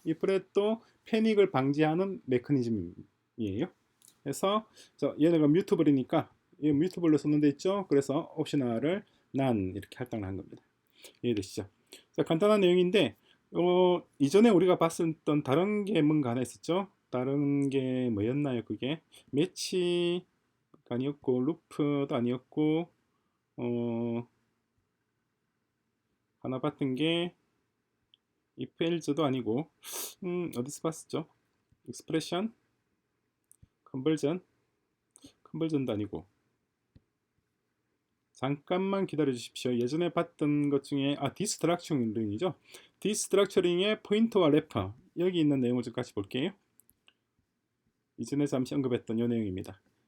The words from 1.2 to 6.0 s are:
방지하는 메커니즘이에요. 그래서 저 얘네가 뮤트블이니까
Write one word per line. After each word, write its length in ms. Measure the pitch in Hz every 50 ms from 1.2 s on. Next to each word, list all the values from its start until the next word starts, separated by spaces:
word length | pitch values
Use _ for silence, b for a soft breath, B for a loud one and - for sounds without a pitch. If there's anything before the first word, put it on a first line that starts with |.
| 220 220 214 202 196 185
방지하는 720 | - 131 135 139 143 151 156 151 160 175 190 196 185 - -
메커니즘이에요. 1500 | - 127 123 - - 147 131 120 117 113 101 87 85 - - - _ _ _ _ _ _ - 110 101 95 110 160 190 - _ _ _ _ _ _ - _ _
그래서 460 | - 143 139 - - 190 208 220 220 _ b b b b b
저 180 | b - 127 87 110
얘네가 280 | 147 170 170 160 151
뮤트블이니까 840 | 143 151 185 202 - 202 165 156 151 143 135